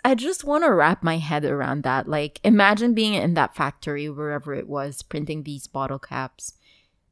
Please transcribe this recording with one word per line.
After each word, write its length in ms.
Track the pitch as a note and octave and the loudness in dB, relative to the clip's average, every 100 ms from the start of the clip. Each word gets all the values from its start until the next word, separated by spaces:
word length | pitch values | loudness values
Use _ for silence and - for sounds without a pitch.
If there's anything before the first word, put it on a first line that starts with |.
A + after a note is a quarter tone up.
| B3+ | 2
I 100 | A#3+ | 2
just 280 | C#4+ F#4 | 0 -4
wanna 300 | C#4+ D4+ D#4+ | -2 2 4
wrap 300 | F3+ D3+ F3+ | 4 4 2
my 140 | E3 E3 | 0 -2
head 280 | D3+ D3+ C#3+ | -2 -2 0
around 380 | C#3 C3 C#3+ | -2 -2 -2
that. 240 | C3+ C3 - | 0 -2 -2
Like, 320 | D3+ D3 - | -4 -4 0
imagine 500 | G#3 G#3+ G3+ G#3+ A#3+ | 4 6 6 4 2
being 200 | A3+ G#3+ | 2 2
in 200 | G3 E3 E3 | 2 2 2
that 200 | C3 - | 0 0
factory, 540 | C#3+ - D#3 C#3+ D3+ | -4 -4 -8 -6 -6
wherever 440 | C#3+ D3+ D3 D3 | -6 -6 -6 -6
it 140 | C#3 - | -8 -6
was, 340 | C#3+ C#3 C3+ | -6 -6 -10
printing 420 | - D3+ D3+ D#3 | -10 -8 -6 -8
these 240 | C#3+ C#3 - | -10 -12 -10
bottle 320 | C3+ C3+ C#3 | -6 -6 -6
caps, 540 | - C3 C3 - - - _ _ _ _ _ | -8 -8 -8 -10 -16 -16 _ _ _ _ _